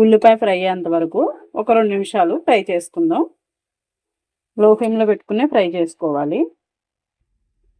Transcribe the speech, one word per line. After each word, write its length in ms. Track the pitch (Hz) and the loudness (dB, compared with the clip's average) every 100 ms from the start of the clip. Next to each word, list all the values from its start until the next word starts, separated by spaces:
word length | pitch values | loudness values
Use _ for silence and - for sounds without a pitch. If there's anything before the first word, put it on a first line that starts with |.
ఉల్లిపాయ 340 | 220 214 226 220 | 4 4 4 4
ఫ్రై 140 | 220 185 | 2 0
అయ్యేంత 320 | 185 185 170 | -2 -4 -2
వరకు 280 | 165 165 185 349 - - - | -2 -2 -2 -4 -4 -12 -6
ఒక 60 | 220 226 | 0 0
రెండు 140 | 220 196 | 0 -2
నిమిషాలు 400 | 196 214 170 277 - | -4 -2 -2 -2 0
ఫ్రై 120 | 226 190 | -2 0
చేసుకుందాం. 520 | 175 - 175 165 196 - _ _ _ _ _ _ _ _ _ _ _ _ - | -6 -6 -4 -2 -2 -4 _ _ _ _ _ _ _ _ _ _ _ _ 0
లో 80 | 214 214 | 4 4
ఫ్లేమ్‌లో 260 | 226 220 214 | 0 -2 0
పెట్టుకునే 340 | 202 - 208 294 | -2 -4 -2 0
ఫ్రై 120 | 254 180 175 | 0 0 -2
చేసుకోవాలి. 640 | 165 - 160 143 147 202 339 - _ _ _ _ _ _ _ _ _ _ _ _ | -6 -4 -6 -4 -4 -4 -6 -8 _ _ _ _ _ _ _ _ _ _ _ _